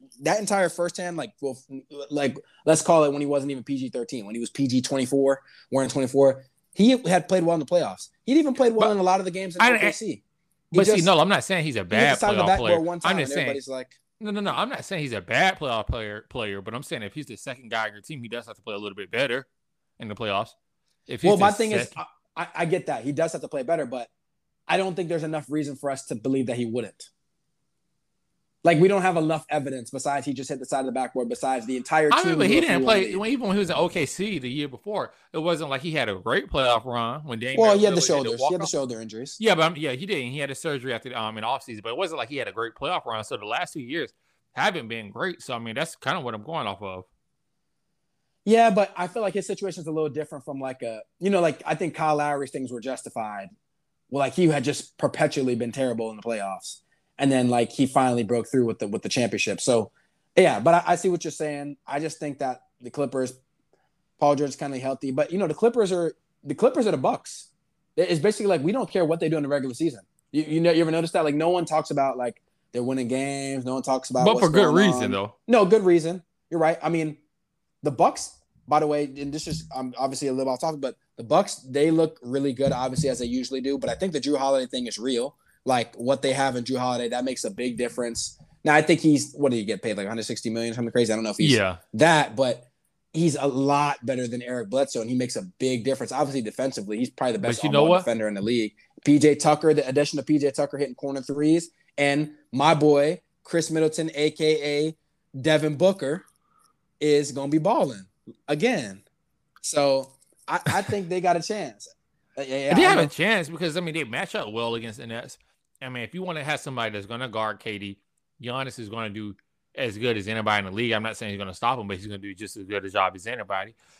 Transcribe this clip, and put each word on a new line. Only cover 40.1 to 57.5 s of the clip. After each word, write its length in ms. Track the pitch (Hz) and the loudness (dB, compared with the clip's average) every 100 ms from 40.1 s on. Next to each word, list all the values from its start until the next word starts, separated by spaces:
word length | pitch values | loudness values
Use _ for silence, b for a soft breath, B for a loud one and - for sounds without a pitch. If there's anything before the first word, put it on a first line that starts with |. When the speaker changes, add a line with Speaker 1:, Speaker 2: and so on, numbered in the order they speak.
| 175 123 | -6 -6
Speaker 2:
He 80 | 143 | -6
had 100 | 139 | -8
a 60 | 131 | -6
surgery 380 | 165 139 127 | -6 -6 -6
after, 200 | 117 127 | -8 -8
um, 240 | 120 110 110 | -6 -6 -6
in 60 | |
offseason, 400 | 113 135 - 107 | -4 -4 -6 -12
but 60 | 110 | -8
it 80 | 127 | -4
wasn't 220 | 185 156 | -4 -4
like 100 | 117 | -6
he 80 | 139 | -6
had 100 | 107 | -6
a 60 | |
great 200 | 104 113 | -6 -8
playoff 320 | - 139 175 127 | -6 -4 -4 -4
run. 160 | 113 107 | -8 -6
So 100 | 120 | -8
the 100 | 104 | -6
last 280 | 123 180 | -6 -6
two 80 | 160 | -10
years 320 | 120 165 127 _ _ _ _ | -8 -8 -8 _ _ _ _
haven't 340 | - 170 165 117 | -2 -2 -2 -8
been 240 | 113 104 | -10 -10
great. 300 | 113 185 - | -8 -8 -8
So, 120 | - | -10
I 60 | 120 | -10
mean, 160 | 117 110 | -6 -6
that's 220 | 165 - | -6 -6
kinda 240 | 135 175 | -4 -4
what 120 | 123 | -6
I'm 100 | 110 | -10
going 220 | 110 165 110 | -8 -6 -6
off 160 | 95 | -8
of. 220 | 101 92 - _ _ _ _ _ _ _ _ _ _ _ _ _ 202 | -10 -12 -14 _ _ _ _ _ _ _ _ _ _ _ _ _ 4
Speaker 1:
Yeah, 240 | 226 226 | 6 6
but 240 | 202 196 - | 6 0 -2
I 120 | 180 | -6
feel 160 | 233 | -4
like 100 | 202 | -4
his 120 | 196 185 | -4 -6
situation's 420 | 185 196 175 160 | -6 -8 -8 -6
a 40 | |
little 180 | 156 151 | -4 -4
different 360 | 135 147 147 - | -4 -8 -12 -12
from, 160 | 135 | -8
like, 220 | 131 127 | -8 -8
a, 180 | 117 110 - _ | -10 -10 -16 _
you 100 | 196 | 0
know, 120 | 190 | 4
like, 200 | 170 - - | 2 0 -4
I 100 | 156 | -2
think 200 | 175 - | -4 -2
Kyle 200 | 156 151 | 0 2
Lowry's 360 | 147 143 135 | 0 -2 -4
things 200 | 147 127 | -8 -8
were 80 | 120 | -8
justified. 680 | 123 127 - 117 107 101 98 - _ _ _ _ _ | -8 -8 -8 -8 -8 -8 -14 -18 _ _ _ _ _
Well, 100 | 139 | -2
like, 160 | 135 180 | 0 4
he 120 | 170 | 4
had 160 | 143 | 4
just 340 | 131 127 - - | 0 -4 -10 -4
perpetually 580 | 147 - 156 147 127 117 | -4 0 0 2 0 0
been 180 | 117 | -4
terrible 380 | 135 131 113 110 | -2 -2 -2 -6
in 40 | 107 | -8
the 80 | |
playoffs. 560 | 110 113 98 92 - - _ _ _ - | -6 -6 -6 -8 -12 -18 _ _ _ 0
And 120 | 139 | 2
then, 160 | 131 | 4
like, 240 | 123 | 4